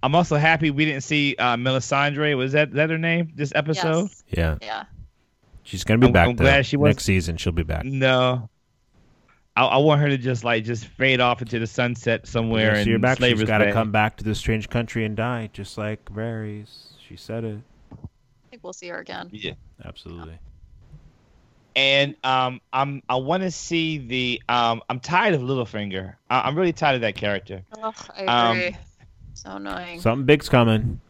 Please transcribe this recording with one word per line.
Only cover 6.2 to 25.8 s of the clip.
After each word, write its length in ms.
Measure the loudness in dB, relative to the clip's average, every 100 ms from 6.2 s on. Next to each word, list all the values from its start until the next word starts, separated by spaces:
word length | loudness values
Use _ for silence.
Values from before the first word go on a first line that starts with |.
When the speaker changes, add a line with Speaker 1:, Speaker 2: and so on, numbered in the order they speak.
| 4
Speaker 1:
I'm 60 | 4
Speaker 3:
though. 60 | 4
Speaker 1:
glad 200 | 4 2
she 120 | 2
was 140 | 4
Speaker 3:
Next 120 | 2
season, 320 | 2 0 0 -4
she'll 160 | -2
be 120 | -2
back. 200 | -2 -4
Speaker 1:
No. 640 | -4 0 2 4 4 0 -4 _ _ _ _ _ _ _ _ _ _ 0
I, 80 | 2
I 120 | 4
want 200 | 6 4
her 80 | 4
to 100 | 0
just, 280 | -2 -2 0
like, 180 | 0
just 220 | 0 -6 -8
fade 340 | 0 2 4
off 220 | 4 2
into 180 | -2 -4
the 80 | -4
sunset 580 | -2 -2 -2 -2 -2 -2
somewhere 420 | -4 0 2 4
Speaker 3:
Yeah, 40 | 2
so 40 |
Speaker 1:
in 40 | 2
Speaker 3:
you're 120 | 2
back, 180 | 2 2
Speaker 1:
Slaver's 240 | 2 2
Speaker 3:
she's 60 | 2
gotta 180 | 4 4
Speaker 1:
Bay. 60 |
Speaker 3:
come 180 | 2 0
back 240 | 2 0 -2
to 60 |
this 160 | -6 -4
strange 300 | -2 -2 -2
country 340 | -6 -4 -4
and 140 | -4 -4
die, 320 | -4 -4 -8
just 260 | -12 -14 -8
like 280 | -8 -8 -10
Varys. 880 | -10 -8 -8 -10 -12 -16 -20 -20 -20 -20
She 120 | -20
said 260 | -12 -8
it. 160 | -8 -10 -14 _ _
Speaker 2:
I 60 | -20 -20 _ _ _ _
think 140 | -20
we'll 80 | -18
see 160 | -16 -14
her 120 | -14
again. 300 | -12 -14 -14
Speaker 1:
Yeah. 180 | -12 -12 -12 -20 _
Speaker 3:
Absolutely. 560 | -20 -18 -16 -16 -16 -18 -20 -20 -20 -20 -20 -20 -20 _ _ _ _ _ _ 0
Speaker 1:
And, 400 | 4 4 2 -2 -2
um, 340 | 0 0 -4 _
I'm, 280 | -4 -4 -4 -4
I 80 | -4
wanna 360 | -2 -4 -4
see 460 | -8 -6 -4 -2 -4
the, 440 | -6 -4 -2 -4 -2
um, 320 | 0 2 0 -4
I'm 100 | -8
tired 340 | -2 0 2
of 80 | 0
Littlefinger. 720 | 0 -4 -4 -6